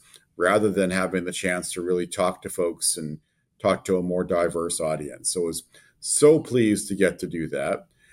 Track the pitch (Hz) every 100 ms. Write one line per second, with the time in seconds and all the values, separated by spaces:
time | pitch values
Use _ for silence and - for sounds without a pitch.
0 | _ - _ - 87 104 104 95 92 92
1 | 92 90 87 90 95 90 87 - 87 90
2 | 85 - 90 - 95 - 85 85 - -
3 | 78 76 _ _ _ _ 101 92 - 92
4 | 90 90 90 87 85 82 85 - 80 78
5 | 73 - - 90 85 78 - - _ _
6 | - - 147 160 - 123 110 101 - 95
7 | 92 87 85 82 78 69 71 - - _
8 | _